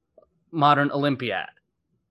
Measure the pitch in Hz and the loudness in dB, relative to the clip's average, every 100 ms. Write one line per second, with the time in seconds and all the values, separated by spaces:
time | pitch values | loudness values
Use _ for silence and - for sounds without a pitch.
0 | _ _ - _ _ 165 143 139 143 143 | _ _ -20 _ _ 0 4 4 2 0
1 | 143 127 120 92 - - _ _ _ _ | -2 -2 -4 -6 -8 -16 _ _ _ _
2 | _ | _